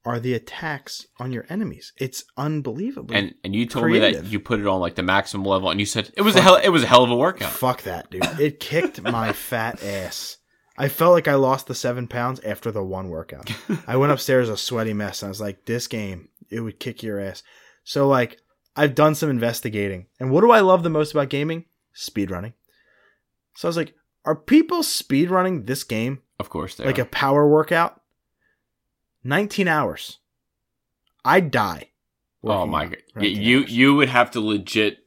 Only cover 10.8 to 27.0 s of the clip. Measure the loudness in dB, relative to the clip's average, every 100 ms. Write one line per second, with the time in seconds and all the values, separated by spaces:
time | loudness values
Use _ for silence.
10.8 | -4 2 6 6 6 4 4 2 -4 -6
11.8 | -4 -4 -6 -4 -4 -4 -8 -6 -6 -6
12.8 | -6 -8 -8 -10 -12 -14 -12 -12 -6 -6
13.8 | -2 0 2 0 2 0 0 -4 -6 -4
14.8 | -4 -4 -6 -8 -10 -8 -10 -10 -6 -6
15.8 | -6 -8 -8 -12 -16 _ _ -8 -8 -8
16.8 | -12 -10 -8 -6 -8 -12 _ _ _ _
17.8 | -8 0 2 2 0 -6 _ _ _ 0
18.8 | 2 4 2 4 -2 0 -2 -4 -6 -4
19.8 | -4 -6 -14 _ 0 4 6 6 6 4
20.8 | 2 -2 0 -2 -2 -2 -4 -6 -12 _
21.8 | _ -16 -8 -4 -4 -6 -10 -16 _ _
22.8 | _ _ _ _ _ _ _ -6 -4 -4
23.8 | -6 _ _ _ -4 -4 4 4 4 -4
24.8 | -4 -6 -2 0 2 2 0 -2 -4 -8
25.8 | -4 -4 -4 -6 _ -14 -10 -8 -10 -6
26.8 | -2 -2